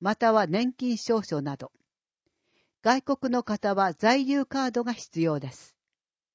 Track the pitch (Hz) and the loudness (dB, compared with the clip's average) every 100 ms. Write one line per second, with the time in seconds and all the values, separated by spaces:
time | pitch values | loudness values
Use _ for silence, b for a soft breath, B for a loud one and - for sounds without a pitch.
0 | 185 220 233 220 185 185 247 - 247 226 | -4 0 4 4 2 0 -2 -2 -4 -4
1 | - 226 190 151 143 139 131 - _ _ | 0 -2 0 -4 -4 -8 -12 -18 _ _
2 | _ _ _ _ _ _ _ _ 220 262 | _ _ _ _ _ _ _ _ 0 2
3 | - 269 262 247 - 208 208 196 196 165 | 0 -2 0 -2 -2 -2 -2 0 0 2
4 | 220 262 262 277 269 269 254 233 233 233 | 2 4 2 0 0 -2 -2 -2 -4 -6
5 | - 165 165 147 131 - - _ _ _ | -8 -2 0 0 -6 -14 -20 _ _ _
6 | _ _ _ | _ _ _